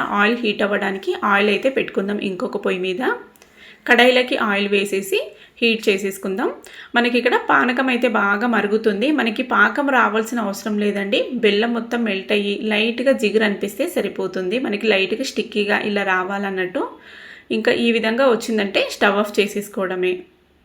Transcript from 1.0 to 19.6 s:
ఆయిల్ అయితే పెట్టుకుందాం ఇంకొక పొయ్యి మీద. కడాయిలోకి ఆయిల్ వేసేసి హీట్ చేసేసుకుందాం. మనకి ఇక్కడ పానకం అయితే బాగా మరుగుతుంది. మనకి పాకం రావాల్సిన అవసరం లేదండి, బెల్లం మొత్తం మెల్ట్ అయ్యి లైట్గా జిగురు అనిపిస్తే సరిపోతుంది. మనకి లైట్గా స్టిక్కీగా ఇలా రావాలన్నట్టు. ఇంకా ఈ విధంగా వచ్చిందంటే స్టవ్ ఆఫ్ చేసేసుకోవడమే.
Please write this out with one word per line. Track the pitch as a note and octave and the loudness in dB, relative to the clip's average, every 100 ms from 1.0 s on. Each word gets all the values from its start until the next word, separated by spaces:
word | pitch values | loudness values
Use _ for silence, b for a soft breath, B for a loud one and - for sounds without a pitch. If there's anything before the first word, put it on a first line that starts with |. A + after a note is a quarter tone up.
| F4+ F4 G#3+ | -4 -2 2
ఆయిల్ | G3+ G#3 | 4 4
అయితే | G3 C4 C4+ | 2 0 0
పెట్టుకుందాం | F3 - G3 G#3 G#3 | -2 -2 -2 -2 -4
ఇంకొక | F3+ A#3+ G3+ | -4 -4 -4
పొయ్యి | G#3 F#3+ F#3 | -2 -2 -2
మీద. | F#3 C4 A#4+ - _ B B B B - | -2 -2 -4 -8 _ B B B B 2
కడాయిలోకి | A#3 B3+ B3 B3 D4 A3 | 6 6 6 2 0 0
ఆయిల్ | G3+ G3+ | 0 0
వేసేసి | G3+ G3 G3 G3+ G#4+ - B B - | 0 0 -4 -2 -4 -4 B B -2
హీట్ | A#3 A3 A3+ | 0 2 0
చేసేసుకుందాం. | F#3+ G3 F#3+ G3 F#3+ F4+ - B B B A#3+ | 0 -2 -6 -6 -2 -4 -4 B B B 2
మనకి | A#3+ A#3+ | 2 4
ఇక్కడ | B3 A4+ - | 2 2 2
పానకం | C#4 B3 B3 C4 | 2 2 0 0
అయితే | A#3+ B3+ G#3+ | 2 2 2
బాగా | G3+ G3+ A#3+ A3 | 0 0 2 0
మరుగుతుంది. | G3 G#3+ A3 G3+ C4 D4+ | 2 2 0 0 0 2
మనకి | A#3+ A3+ B3+ | 0 -2 0
పాకం | B3+ G#3+ A3 C#4 B3+ | 2 2 2 2 4
రావాల్సిన | G#3+ G#3+ A3 A#3+ G3+ | 2 0 -2 -4 -4
అవసరం | G3 A3 G#3 | -4 -4 -2
లేదండి, | G#3 G3+ G3 C4 B4+ B3 | 0 -2 -2 -2 -2 0
బెల్లం | G#3 G3+ A#3 A#3 | 2 2 2 -2
మొత్తం | A3+ A#3+ A3+ | -2 -2 -2
మెల్ట్ | F#3+ F#3 G#3 | -2 0 0
అయ్యి | G3+ G3+ G#3+ | 0 -2 -2
లైట్గా | G#3+ A3+ A#3 C4+ A3 | 0 0 0 2 2
జిగురు | G#3+ G#3+ G#3 | 2 2 2
అనిపిస్తే | G3 G3+ - E4+ B3+ | 0 -4 -4 -4 -2
సరిపోతుంది. | G3 - F#3+ F#3+ F#3 A#3 C4 | -4 -4 -6 -4 -2 -2 -2
మనకి | G3+ A3 | -2 2
లైట్గా | G3 F#3+ - C4 | 2 0 -2 -4
స్టిక్కీగా | - - G#3+ G3+ G#3 G#3+ | -4 -4 -2 0 0 0
ఇలా | G3+ F#3+ | -2 0
రావాలన్నట్టు. | F#3 F#3 G3 G3 F#3+ F3+ C4 B4+ - B B B B B A3 | 0 -2 -4 -4 -4 -4 -4 -6 -8 B B B B B -2
ఇంకా | A3+ - A#3 | 0 2 2
ఈ | A3+ | 2
విధంగా | A3 A#3 C4+ | 0 2 2
వచ్చిందంటే | A3 - A3 G3 A#3+ C5 | 2 0 -2 0 -2 -2
స్టవ్ | - G#3 G3 | 0 2 2
ఆఫ్ | G#3+ A3 | 0 0
చేసేసుకోవడమే. | G3+ G3+ | 0 -2